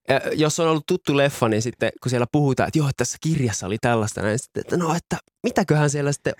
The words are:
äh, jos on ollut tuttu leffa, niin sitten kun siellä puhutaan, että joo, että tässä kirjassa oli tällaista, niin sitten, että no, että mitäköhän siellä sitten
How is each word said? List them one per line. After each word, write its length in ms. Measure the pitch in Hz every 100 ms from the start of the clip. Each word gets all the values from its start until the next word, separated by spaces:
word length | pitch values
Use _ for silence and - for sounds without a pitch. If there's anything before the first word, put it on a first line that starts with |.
| -
äh, 100 | 135 -
jos 280 | 151 151 -
on 80 | 165
ollut 180 | 156 -
tuttu 300 | 180 - 139
leffa, 320 | 139 - 117
niin 140 | 107
sitten 300 | 117 - 113 -
kun 80 | 123
siellä 160 | 123 123
puhutaan, 360 | 151 139 127 92
että 100 | 156
joo, 80 | 143
että 80 | -
tässä 140 | 123 -
kirjassa 460 | 160 151 120 - 95
oli 100 | 113
tällaista, 420 | 120 113 107 -
niin 160 | 101 113
sitten, 220 | - -
että 160 | - 175
no, 180 | 160
että 220 | 165 - - - _
mitäköhän 480 | 247 - 185 151 147
siellä 220 | 143 143
sitten 200 | 143 -